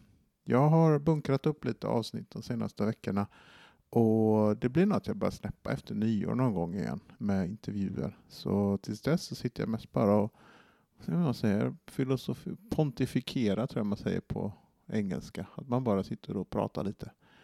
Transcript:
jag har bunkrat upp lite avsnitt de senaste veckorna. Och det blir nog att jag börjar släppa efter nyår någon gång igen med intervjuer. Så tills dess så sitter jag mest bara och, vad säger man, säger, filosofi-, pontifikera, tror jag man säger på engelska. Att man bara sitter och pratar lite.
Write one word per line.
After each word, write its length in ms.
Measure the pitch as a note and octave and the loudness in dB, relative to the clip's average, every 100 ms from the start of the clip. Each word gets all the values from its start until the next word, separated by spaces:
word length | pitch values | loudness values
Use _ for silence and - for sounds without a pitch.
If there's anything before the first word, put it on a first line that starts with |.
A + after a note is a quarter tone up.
| - _ _ _ | -16 _ _ _
jag 260 | - A#2+ D3+ | 0 4 6
har 300 | E3 E3 D3 | 6 6 4
bunkrat 460 | D3 D3+ C#3+ C3+ D#3 | 2 2 2 0 0
upp 200 | D3 B2+ | -2 -4
lite 220 | A2+ - | -4 -2
avsnitt 440 | A#2+ A2 A2+ - | -2 -2 -8 -10
de 100 | - | -10
senaste 440 | - A#2+ G#2+ - G#2 | -6 -4 -4 -2 -2
veckorna. 420 | - - G2+ G2+ - - - - _ _ | -2 -2 -2 -2 -8 -20 -20 -20 _ _
Och 680 | A#2 A2+ A2 A2 G#2+ G#2+ G#2+ | 2 4 4 4 4 4 2
det 120 | B2 | 0
blir 160 | C#3+ G3+ | 2 2
nog 120 | D3 | 2
att 100 | - | -2
jag 100 | - | -2
börjar 140 | G2 | -2
släppa 400 | - G2 - A2 | -2 -8 -8 -6
efter 240 | C3+ - G#2 | -6 -4 -2
nyår 400 | A2 G#2 - A2+ | 0 0 0 0
någon 180 | B2+ | 0
gång 220 | F2+ E2+ F#2+ | 0 -2 -2
igen 240 | A#1+ - - - | -4 -6 -10 -6
med 320 | G2+ G2 F2 | 0 0 0
intervjuer. 680 | G#2+ - G2+ F#2+ F#2+ - - - | -4 -6 -4 -2 -2 -4 -6 -16
Så 500 | - - G2 G2+ G2 | -8 0 2 2 0
tills 240 | - G#2 | -4 -4
dess 220 | C3 E3+ | 0 0
så 120 | - - | -2 -6
sitter 280 | B2 - | -6 -4
jag 60 | G#2+ | -4
mest 220 | A2+ - | -4 -2
bara 240 | C3 G#2+ G#2 | 2 4 4
och, 180 | G#2 - - - - _ _ - | 2 -4 -20 -20 -20 _ _ -12
vad 80 | - | -4
säger 140 | E3+ | 0
man, 140 | E3 | 0
säger, 420 | A#2 A2 G2+ B2+ - - | 2 2 2 0 -4 -8
filosofi-, 720 | - C3 C3 - B2+ - - - | -4 -2 -2 -4 -8 -8 -10 -4
pontifikera, 960 | - D3+ - B2+ C3 - C3+ G#2+ F#2+ B2 | -2 0 0 -2 -2 -2 0 2 2 0
tror 120 | A#2+ | -2
jag 60 | G#2 | -2
man 120 | G#2 | -2
säger 240 | F#2+ F#2 | -2 -4
på 320 | - G2+ G2 - _ _ - | -4 -6 -6 -8 _ _ -6
engelska. 600 | G#2+ G2+ C#2+ - - - - | -4 -2 -4 -8 -10 -10 -10
Att 120 | C3+ | -4
man 160 | A#2+ | -2
bara 200 | B2 G2 | 2 0
sitter 340 | F#2+ A2 - G2 | 0 -8 -6 -6
och 120 | - | -4
pratar 340 | G#2+ G2+ - | -2 -2 -2
lite. 280 | G2 G#2+ - - _ - | -6 -6 -12 -16 _ -20